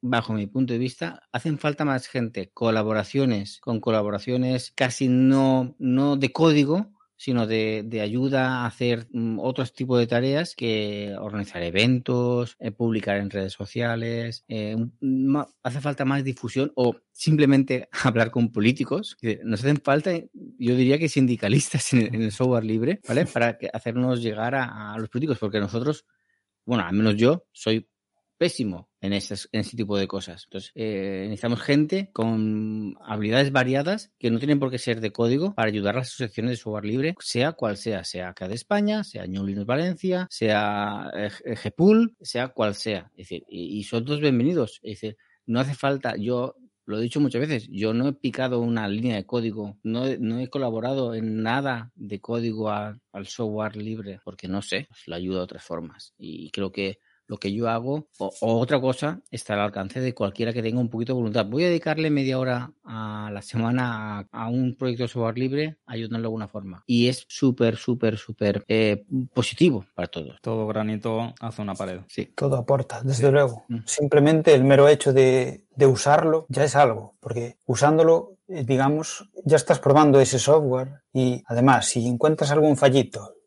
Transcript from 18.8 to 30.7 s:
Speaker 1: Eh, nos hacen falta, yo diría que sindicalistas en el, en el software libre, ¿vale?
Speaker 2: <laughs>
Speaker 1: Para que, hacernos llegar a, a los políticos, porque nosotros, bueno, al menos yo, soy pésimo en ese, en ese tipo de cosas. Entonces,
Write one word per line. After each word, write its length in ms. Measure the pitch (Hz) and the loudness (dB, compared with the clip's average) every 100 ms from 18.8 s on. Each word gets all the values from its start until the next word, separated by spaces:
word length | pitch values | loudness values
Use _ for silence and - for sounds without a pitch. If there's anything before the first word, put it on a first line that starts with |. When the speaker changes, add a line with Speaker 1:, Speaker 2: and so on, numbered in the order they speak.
| 127 147 214 - | -2 -4 -6 -8
Speaker 1:
Eh, 180 | 117 104 | -4 -4
nos 160 | 107 107 | -2 -2
hacen 180 | 127 147 | 2 0
falta, 300 | - 143 170 | 2 2 2
yo 640 | 170 - - - - 120 123 | -4 -6 -18 -20 -4 0 4
diría 220 | 127 143 | 4 4
que 100 | 160 | 2
sindicalistas 840 | 143 127 120 101 127 - 143 - | 2 2 2 2 2 2 -4 2
en 60 | 127 | 2
el, 140 | 110 110 | 2 0
en 60 | |
el 100 | 110 | -4
software 320 | 101 127 120 | 0 0 0
libre, 360 | 110 110 120 196 - | 0 0 0 -2 -2
¿vale? 160 | 120 165 | 0 0
Speaker 2:
<laughs> 60 | |
Speaker 1:
Para 240 | - 117 113 | 0 0 0
que, 140 | - | -8
hacernos 500 | 117 120 117 127 123 | -8 -6 -2 0 0
llegar 320 | 117 104 117 | -4 -4 -4
a, 380 | 135 123 107 107 | -4 -4 -8 -12
a 60 | 107 | -10
los 100 | 110 | -6
políticos, 300 | 120 156 123 | -6 -2 -2
porque 200 | 107 104 | -2 -2
nosotros, 460 | 101 117 131 151 _ _ _ _ _ _ - | -2 -2 -2 -4 _ _ _ _ _ _ -2
bueno, 180 | 120 | -2
al 100 | 87 | 0
menos 220 | 98 110 104 | 2 2 4
yo, 300 | 117 175 _ | 4 2 _
soy 380 | _ - 110 - _ _ _ _ _ | _ -2 -2 -4 _ _ _ _ _
pésimo 520 | 175 - 113 87 95 _ | -2 -2 -4 -6 -12 _
en 140 | 98 | -4
ese, 200 | 101 - 98 - | -4 -4 -10 -6
en 80 | 110 | -6
ese 160 | 107 117 | -6 -6
tipo 180 | 101 101 | -4 -2
de 100 | 98 | -2
cosas. 380 | 98 95 85 | -6 -10 -16
Entonces, 260 | - 95 95 | -16 -16 -16